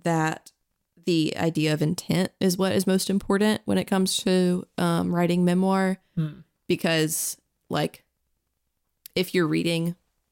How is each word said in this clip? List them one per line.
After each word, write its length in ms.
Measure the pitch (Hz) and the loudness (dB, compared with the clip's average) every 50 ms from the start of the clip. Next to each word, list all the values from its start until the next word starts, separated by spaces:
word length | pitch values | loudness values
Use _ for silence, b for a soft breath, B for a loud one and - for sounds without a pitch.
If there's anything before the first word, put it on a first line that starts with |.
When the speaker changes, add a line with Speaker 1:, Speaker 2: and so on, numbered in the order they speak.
| - | -2
Speaker 1:
that 480 | 175 165 160 156 156 - - - - _ _ _ _ _ _ _ _ _ _ 170 | -2 0 0 0 -2 -4 -6 -12 -20 _ _ _ _ _ _ _ _ _ _ -4
the 280 | - 175 165 156 - - | 0 0 2 2 0 -2
idea 380 | - - 165 160 - 151 156 156 | -2 -2 -2 0 0 0 0 0
of 80 | 151 | 0
intent 500 | 160 151 175 - - - 170 160 190 - _ - | 0 -2 -2 -4 -4 -2 0 0 0 -2 _ -2
is 200 | - 190 180 190 | 0 0 0 0
what 140 | 190 190 - | 0 0 0
is 120 | - 190 | 0 2
most 240 | - 190 190 - - | 2 2 0 0 0
important 520 | 190 202 - - 196 196 208 214 214 - - | -2 -2 -2 0 0 2 2 2 0 0 -2
when 140 | - 202 185 | -2 -2 -2
it 60 | 185 | 0
comes 320 | - - 190 190 190 - - | 0 0 0 0 0 -2 -2
to, 500 | - - 185 185 180 180 180 180 - - _ - | 0 0 2 2 2 2 0 0 -4 -8 _ -2
um, 380 | 185 170 170 170 180 180 175 | -2 0 0 0 0 0 0
writing 280 | 170 175 170 175 175 180 | 0 0 2 2 2 2
memoir, 540 | 175 175 180 185 190 190 190 190 185 190 - _ _ - | 2 4 2 2 2 2 2 2 0 -2 -4 _ _ -6
Speaker 2:
Hmm. 260 | - 160 156 147 - - _ _ _ _ - | -4 -4 -4 -6 -10 -20 _ _ _ _ -4
Speaker 1:
because, 680 | 175 156 - 180 165 160 156 156 160 - - - - - _ _ _ _ _ - | -4 0 0 0 2 2 2 0 -2 -4 -6 -6 -8 -12 _ _ _ _ _ -6
like, 320 | - - 151 - - - _ _ _ _ _ _ _ _ _ _ _ _ _ _ _ _ _ _ _ _ - - - | -4 -4 -4 -4 -6 -10 _ _ _ _ _ _ _ _ _ _ _ _ _ _ _ _ _ _ _ _ -18 -8 -4
if 180 | 175 185 180 - | -4 -4 -2 0
you're 140 | 185 175 151 | 0 0 0
reading 480 | 156 165 170 170 170 165 165 170 175 _ _ _ _ _ _ _ | 0 -2 -2 -2 -2 -2 -2 -4 -6 _ _ _ _ _ _ _